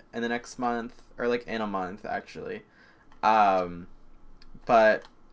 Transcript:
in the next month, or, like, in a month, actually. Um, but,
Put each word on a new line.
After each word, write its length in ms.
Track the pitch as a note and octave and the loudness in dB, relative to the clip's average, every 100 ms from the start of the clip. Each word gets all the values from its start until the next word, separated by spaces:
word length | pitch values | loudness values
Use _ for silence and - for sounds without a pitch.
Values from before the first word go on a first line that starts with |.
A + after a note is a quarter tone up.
| - | -14
in 80 | A#2+ | -6
the 80 | A#2 | -4
next 280 | A#2+ - - | -4 -8 -6
month, 440 | A#2+ A#2+ A#2 - - - | -4 -4 -6 -14 -18 -6
or, 100 | A#2+ | -2
like, 180 | A#2+ - | -2 -2
in 120 | A2 | -6
a 60 | G#2+ | -4
month, 380 | G2 F2+ G#2 - | -4 -6 -10 -8
actually. 560 | F2+ - - - G#2 - _ _ _ - - | -8 -8 -14 -12 -12 -14 _ _ _ -20 -2
Um, 680 | G#2+ A2 G2+ F#2+ F2+ F2 F2+ - - - - - - - - | 2 4 4 4 0 -8 -16 -18 -20 -20 -20 -20 -20 -10 4
but, 380 | A#2 A2 - - - - | 6 6 4 -2 -20 -10